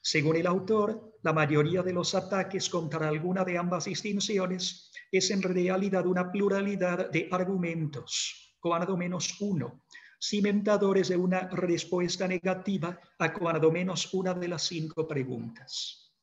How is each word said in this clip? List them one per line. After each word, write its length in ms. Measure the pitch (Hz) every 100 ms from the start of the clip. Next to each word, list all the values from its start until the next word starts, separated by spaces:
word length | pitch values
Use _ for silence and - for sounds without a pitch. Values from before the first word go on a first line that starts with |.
Según 360 | - 160 151 165
el 100 | 175
autor, 680 | 185 185 220 208 220 - -
la 120 | 170
mayoría 500 | 156 147 151 151 180
de 80 | 180
los 240 | 180 160 190
ataques 540 | 185 196 185 190 -
contra 400 | 180 165 160 156
alguna 340 | 151 175 185
de 140 | 185 175
ambas 280 | 175 175 160
distinciones 1040 | 185 214 202 196 202 180 180 - - - - -
es 200 | 190 185
en 100 | 202
realidad 640 | 185 180 180 185 196 190 175
una 240 | 180 180
pluralidad 800 | 202 202 196 202 202 180 175 -
de 180 | 151 -
argumentos, 1300 | 180 180 196 170 165 151 131 - - - - - _
cuando 340 | 170 170 180 190
menos 400 | 175 180 - -
uno, 420 | 202 175 120 - _ - - _
cimentadores 920 | - 208 202 208 202 208 196 190 185
de 80 | 180
una 320 | 180 185 185
respuesta 760 | 180 175 170 - 180 175 - 185
negativa 720 | 185 185 185 196 190 165 175 - _
a 160 | 160
cuando 380 | 160 170 160 160
menos 420 | 165 185 165 -
una 200 | 185 185
de 140 | 180 175
las 160 | 170
cinco 420 | - 170 156 160 156
preguntas. 1000 | 143 127 117 113 - - - - - _ _